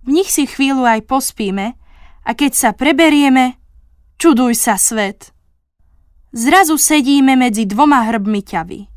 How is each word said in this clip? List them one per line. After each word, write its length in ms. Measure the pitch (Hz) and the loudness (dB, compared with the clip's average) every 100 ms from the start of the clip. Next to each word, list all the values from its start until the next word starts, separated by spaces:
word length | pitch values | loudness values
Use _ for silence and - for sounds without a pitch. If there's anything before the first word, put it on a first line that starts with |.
| 247 | -2
V 20 | |
nich 220 | 302 392 | -2 -2
si 160 | - 277 | -4 -4
chvíľu 400 | - 277 269 247 | -2 -2 0 0
aj 160 | 220 | 0
pospíme 720 | 214 262 247 - 202 196 208 - - - - - | -2 -4 -4 -8 -6 -6 -8 -10 -20 -20 -20 -14
a 60 | - | -10
keď 200 | 233 285 - | -4 -2 0
sa 140 | 240 | -2
preberieme, 880 | - 269 285 330 294 285 262 254 - _ - _ _ _ _ | 0 0 2 4 4 4 2 2 -4 _ -20 _ _ _ _
čuduj 400 | 339 240 247 233 | 2 2 0 0
sa 240 | - 202 | -2 0
svet. 560 | - 220 196 - - _ _ _ _ _ _ _ _ _ _ | -2 -2 -6 -8 -20 _ _ _ _ _ _ _ _ _ _
Zrazu 480 | 240 240 359 330 311 | -6 2 2 2 0
sedíme 560 | - 302 262 277 269 | 0 0 2 2 4
medzi 320 | 262 247 214 202 | 2 0 -2 -4
dvoma 400 | 208 294 277 220 | 0 2 2 0
hrbmi 360 | 226 202 208 - | -4 -2 -4 -6
ťavy. 360 | 175 170 - 202 | -8 -8 -16 -18